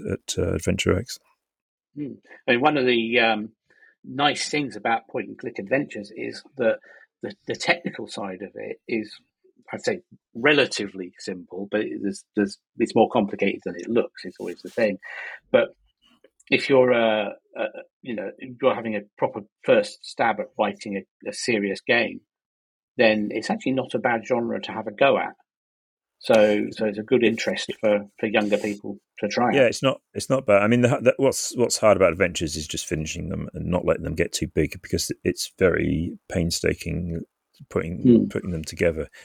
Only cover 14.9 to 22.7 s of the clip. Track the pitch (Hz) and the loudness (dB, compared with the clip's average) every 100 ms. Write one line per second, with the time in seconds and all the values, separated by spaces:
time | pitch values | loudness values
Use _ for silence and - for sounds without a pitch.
14.9 | 95 - - - - _ 120 - - _ | -2 -10 -14 -14 -16 _ 2 2 -4 _
15.9 | _ _ _ _ _ - 131 - 131 127 | _ _ _ _ _ -2 0 4 6 6
16.9 | 120 113 107 101 - _ - 107 - - | 4 4 2 -2 -8 _ -8 -8 -8 -18
17.9 | _ 131 104 98 - 135 120 131 110 113 | _ -10 -8 -8 -10 -16 -2 0 0 -2
18.9 | 104 - - 120 110 101 _ - 127 - | -6 -8 -4 -4 -4 -14 _ 2 4 2
19.9 | - - - 120 104 92 - 101 101 107 | -6 -10 -2 0 -2 -4 -2 -2 -2 -8
20.9 | 98 - _ 104 - - 110 101 95 - | -8 -10 _ -12 -6 0 0 0 -2 0
21.9 | 117 107 90 - _ _ _ _ | 0 0 -6 -18 _ _ _ _